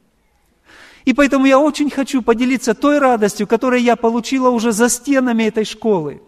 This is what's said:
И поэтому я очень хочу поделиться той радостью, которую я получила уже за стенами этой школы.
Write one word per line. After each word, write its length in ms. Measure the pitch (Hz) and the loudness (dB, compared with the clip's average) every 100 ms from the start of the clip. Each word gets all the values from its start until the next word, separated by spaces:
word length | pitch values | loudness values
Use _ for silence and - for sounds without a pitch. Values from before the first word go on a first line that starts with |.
| _ _ _ _ _ _ _ - - - - | _ _ _ _ _ _ _ -20 -20 -6 -2
И 80 | |
поэтому 320 | 247 277 277 269 | 2 2 2 4
я 140 | 269 | 4
очень 300 | 302 285 294 | 2 0 -4
хочу 320 | - 262 262 | -4 -4 -2
поделиться 520 | 226 226 254 262 - | 0 0 0 -2 -2
той 260 | 202 285 294 | -2 0 2
радостью, 480 | 262 240 208 - 202 | 2 2 -2 -2 -2
которую 340 | 226 262 247 | 0 0 0
я 140 | 240 226 | 0 0
получила 540 | 226 233 233 262 254 | 0 -2 -4 0 0
уже 240 | 240 233 | 0 -2
за 160 | 208 240 | 0 0
стенами 540 | - 277 269 254 226 | 0 -2 0 0 0
этой 200 | 220 220 | 0 -2
школы. 580 | 214 - 226 190 147 - | -6 -4 -2 0 -2 -12